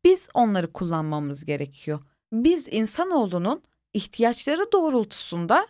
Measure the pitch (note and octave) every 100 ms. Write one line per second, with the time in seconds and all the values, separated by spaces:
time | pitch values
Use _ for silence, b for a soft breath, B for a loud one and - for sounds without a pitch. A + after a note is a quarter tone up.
0 | F4+ F#4 - - A#3 F#3+ E3+ - F3 E3
1 | D#3 D3+ C#3+ C#3+ D#3 C#3+ C#3+ - - D3+
2 | - _ _ A3 C4 F4 B3+ A3 A3 -
3 | F#4 E4 G3+ F3 F3+ D#4 _ _ _ G#3+
4 | - - A#3 A#3 - D#4+ G#4 G4 D#4+ B3+
5 | G#3 - - E3+ E3+ C4+ G#4+